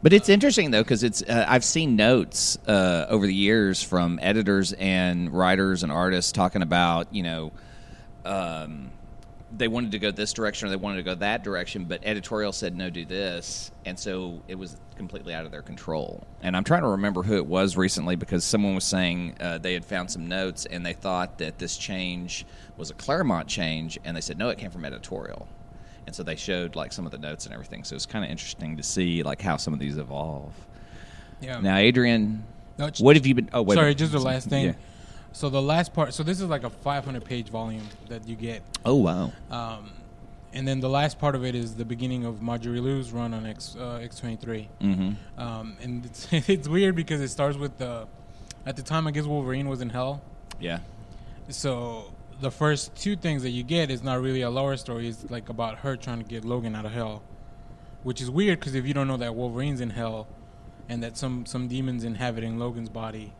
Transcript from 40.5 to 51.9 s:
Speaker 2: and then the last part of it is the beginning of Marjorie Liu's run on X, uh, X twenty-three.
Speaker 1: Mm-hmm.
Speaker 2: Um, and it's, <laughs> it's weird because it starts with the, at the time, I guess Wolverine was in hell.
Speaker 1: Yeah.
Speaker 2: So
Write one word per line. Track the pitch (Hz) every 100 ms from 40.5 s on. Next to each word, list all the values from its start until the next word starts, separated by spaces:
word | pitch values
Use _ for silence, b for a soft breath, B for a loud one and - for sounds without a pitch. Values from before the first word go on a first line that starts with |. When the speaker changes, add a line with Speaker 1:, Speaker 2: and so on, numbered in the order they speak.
Speaker 2:
and | 131 135
then | 135
the | 131
last | 135 151 -
part | 147 135
of |
it | 127
is | 123 117 110
the |
beginning | 113 117 127 127
of | 117 110
Marjorie | 117 117 117 120
Liu's | 127 135 123
run | 117 117
on | 113 110
X, | 107 - -
uh, | 123 120
X | 117 -
twenty-three. | 123 113 117 110 107 -
Speaker 1:
Mm-hmm. | 101 95 95 107 - -
Speaker 2:
Um, | 120 113 110 101
and | 123 123
it's, | 120 - -
<laughs> |
it's | 165 - 190 143
weird | 170 196 170
because | 160 156
it | 131
starts | - 143 143
with | 143 -
the, | 127 117 110 - - B B B 131
at | 131
the |
time, | - 160 156
I |
guess | 147
Wolverine | 147 147 127 131 139
was | 131
in | 123
hell. | 117 131 143 - - - -
Speaker 1:
Yeah. | 87 85 - B B B B B -
Speaker 2:
So | 135 143 123 120